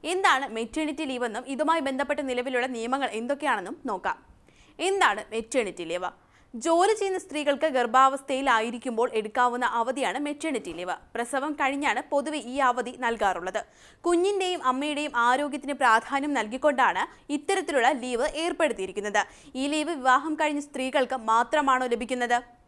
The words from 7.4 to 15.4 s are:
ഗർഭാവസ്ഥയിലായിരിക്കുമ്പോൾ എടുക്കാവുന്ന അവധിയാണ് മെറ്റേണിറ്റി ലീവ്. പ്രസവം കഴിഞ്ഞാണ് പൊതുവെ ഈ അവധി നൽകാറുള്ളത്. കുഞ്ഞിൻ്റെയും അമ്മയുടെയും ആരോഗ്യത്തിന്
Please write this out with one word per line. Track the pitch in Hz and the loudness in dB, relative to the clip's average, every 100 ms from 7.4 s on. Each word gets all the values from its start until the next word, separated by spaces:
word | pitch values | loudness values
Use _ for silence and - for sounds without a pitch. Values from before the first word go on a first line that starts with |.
| 294 285 320 254 | 0 0 2 2
ഗർഭാവസ്ഥയിലായിരിക്കുമ്പോൾ | 240 254 269 269 - 262 269 226 226 233 254 226 240 220 | 2 6 6 4 -4 -2 2 2 2 -4 -6 0 0 0
എടുക്കാവുന്ന | 214 262 247 240 247 233 | -2 2 2 2 -2 0
അവധിയാണ് | 233 262 226 233 294 | -2 0 -2 0 -4
മെറ്റേണിറ്റി | 294 320 254 185 165 | -4 -4 -4 -6 -8
ലീവ്. | 180 170 - - | -6 -8 -8 -6
പ്രസവം | 240 277 285 294 | -4 -2 -4 -2
കഴിഞ്ഞാണ് | 277 277 285 220 294 | -2 0 0 -2 0
പൊതുവെ | 285 285 302 240 | -2 0 -6 -6
ഈ | 262 262 | 0 2
അവധി | 247 240 247 247 | 2 -4 -4 -4
നൽകാറുള്ളത്. | 233 202 175 180 208 - _ - - 349 | 0 0 0 -4 -6 -8 _ -20 -4 2
കുഞ്ഞിൻ്റെയും | 349 370 403 370 359 262 | 4 2 0 -2 0 0
അമ്മയുടെയും | 254 294 285 302 240 233 | 0 -2 -2 -2 2 4
ആരോഗ്യത്തിന് | 262 | 4